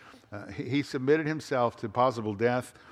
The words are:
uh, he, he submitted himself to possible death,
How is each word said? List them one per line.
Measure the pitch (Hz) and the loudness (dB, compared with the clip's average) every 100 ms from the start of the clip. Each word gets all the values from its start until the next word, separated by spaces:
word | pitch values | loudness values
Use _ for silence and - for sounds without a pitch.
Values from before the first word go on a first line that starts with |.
| - - - | -20 -20 -16
uh, | 104 - | -14 -12
he, | 95 135 | -10 -4
he | 135 | -2
submitted | - 139 131 156 151 | -2 -2 2 4 2
himself | 156 - 131 117 - | -4 -2 0 0 0
to | 113 | -4
possible | 117 127 117 107 | 2 2 2 -4
death, | 101 117 123 123 - - | 0 2 2 -4 -12 -20